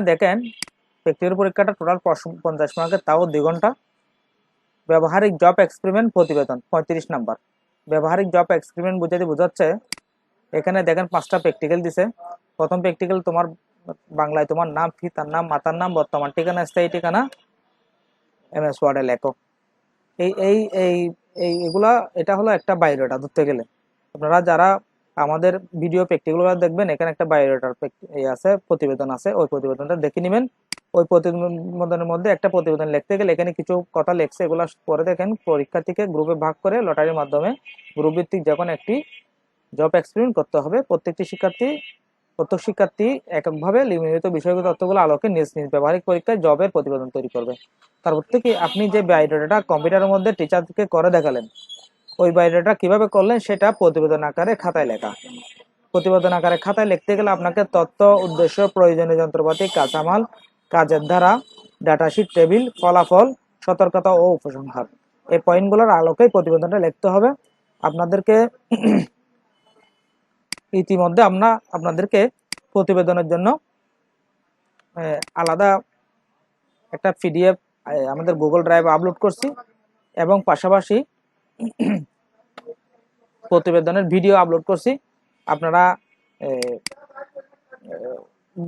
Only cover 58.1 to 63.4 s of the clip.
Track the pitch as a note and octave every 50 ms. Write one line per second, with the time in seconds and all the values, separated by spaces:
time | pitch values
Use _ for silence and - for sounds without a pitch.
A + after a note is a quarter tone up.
58.1 | G3+ F#3+ F#3 F3+ D#3+ D#3 E3+ D#3+ - - G3+ G3 - F#3+ F3+ E3+ E3 D#3+ E3+ E3
59.1 | E3 D#3+ E3 D#3 - D#3+ D3+ D#3 D#3+ D#3+ G3 F#3 - E3 C#3 C3 - D#3 D#3 E3
60.1 | F#3+ A3 A3+ - - _ _ _ _ _ _ _ - E3+ D#3+ C#3+ D#3+ D3+ D3+ D3+
61.1 | F3 F3+ F3+ F#3 A3 C4 - _ - - - _ _ _ - D#3+ D#3 D3+ D#3+ D#3
62.1 | - - G#3 - - E3+ E3 D#3+ F#3+ A#3 C4 A#3+ - - - F3 F3 F3+ E3 -
63.1 | F3+ F#3 A#3 C4+ B3+ _